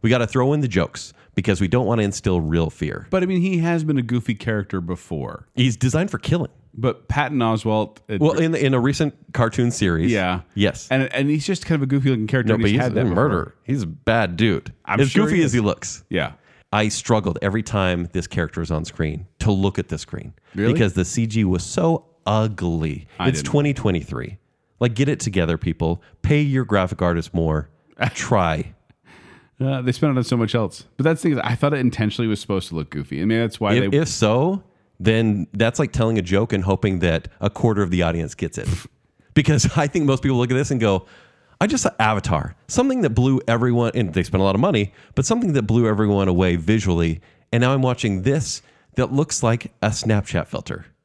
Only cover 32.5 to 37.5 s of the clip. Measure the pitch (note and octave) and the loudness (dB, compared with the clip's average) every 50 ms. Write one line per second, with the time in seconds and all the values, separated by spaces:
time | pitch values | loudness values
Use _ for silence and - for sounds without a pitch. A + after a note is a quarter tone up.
32.5 | G2+ F#2+ F#2 - E2 D#2+ D#2 - - C#2+ C#2+ - C#2+ C#2 E2+ G#2 A#2 A2+ A#2 A2 | -2 -4 -2 -4 -8 -8 -8 -6 -8 -10 -8 -8 -6 -4 -2 0 0 0 0 -2
33.5 | - - A2 G2+ G2+ A#2 G2 G2 F#2+ C#3+ E3 - - - A2+ G#2 G#2+ B2 C#3+ F3 | -4 -4 -2 0 2 2 0 2 0 0 0 0 -2 0 2 2 2 2 2 0
34.5 | F#3+ G3 - _ _ _ _ _ _ _ F#2 A2+ A2 A2+ A2+ A2 G#2 G2+ E2+ - | -2 -4 -8 _ _ _ _ _ _ _ 0 2 2 2 2 2 0 0 -2 -6
35.5 | - G2+ A2+ A2+ - - D3+ - - - A2+ A2 A2+ G#2+ F2+ F2 F#2+ G2 A2 A2+ | -2 0 0 0 2 0 -2 -2 0 0 0 2 0 0 0 2 2 0 2 2
36.5 | - G2 F2+ F#2+ F#2+ F#2+ - G#2 F#2+ F2+ E2+ F2 D#2+ D#2+ - - _ _ - G#2 | -2 -2 0 0 0 2 2 0 0 2 0 0 0 0 -4 -8 _ _ -4 -4